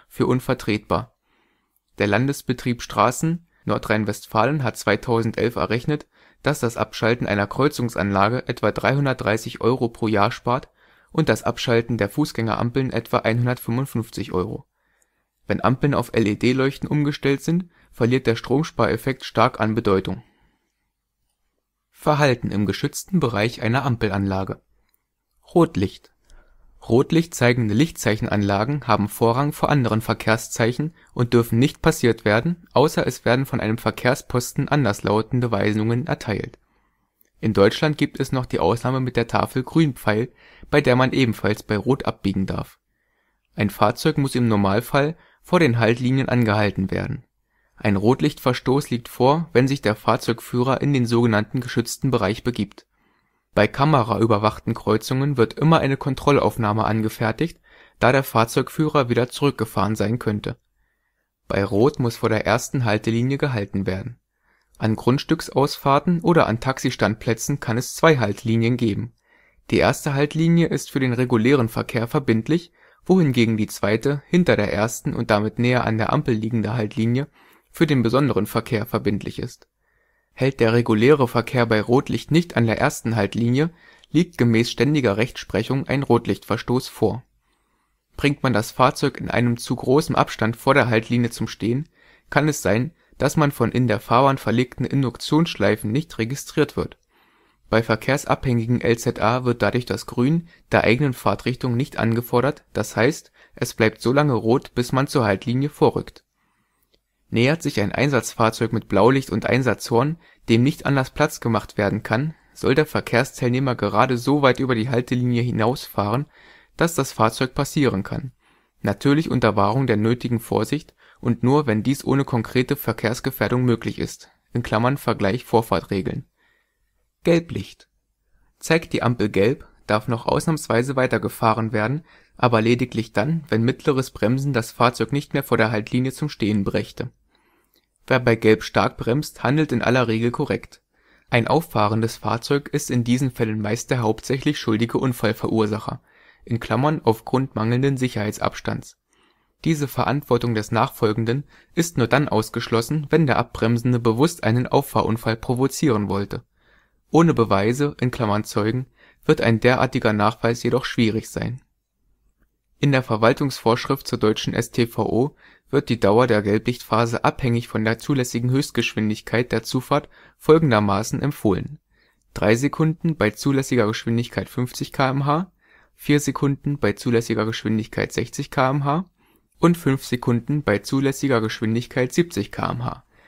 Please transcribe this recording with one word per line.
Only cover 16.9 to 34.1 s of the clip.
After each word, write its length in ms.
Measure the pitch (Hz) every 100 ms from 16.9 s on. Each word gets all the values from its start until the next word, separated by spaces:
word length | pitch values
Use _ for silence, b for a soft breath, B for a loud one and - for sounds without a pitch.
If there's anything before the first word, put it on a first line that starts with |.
| 151 147 143 139 139
sind, 280 | - 170 185 b b
verliert 360 | - 117 131 123
der 80 | 117
Stromspareffekt 880 | - 127 160 - 110 120 - 131
stark 360 | - - 120 -
an 160 | 110 110
Bedeutung. 480 | 104 95 95 95 - _ _ _ _ _ _ _ _ _ _ _ _ _ _ _ _
Verhalten 640 | _ - 147 147 123 104
im 140 | 101 98
geschützten 540 | 95 143 - - 185
Bereich 420 | 135 104 117 -
einer 240 | 110 123 135
Ampelanlage. 760 | 117 107 98 98 95 95 - _ _ _ _ _ _ _ _ _ 170
Rotlicht. 560 | 165 - 95 - _ _ _ - _ _ _ _ -
Rotlicht 480 | 117 147 165 170 -
zeigende 380 | 120 123 110
Lichtzeichenanlagen 1120 | 104 165 - - 110 120 104 101 101 113 147 -
haben 220 | 104 101
Vorrang 420 | - 117 117 147
vor 180 | - -
anderen 320 | 143 117 107
Verkehrszeichen 920 | - 113 - 113 - - 117 123 156 b b
und 200 | - 120
dürfen 260 | 120 117 113
nicht 220 | 147 -
passiert 440 | 160 156 120 113 104
werden, 400 | 107 165 175 -
außer 320 | 110 151 180 -
es 200 | - 107
werden 200 | 123 135
von 140 | 120
einem 180 | 107 110
Verkehrsposten 920 | 110 - 123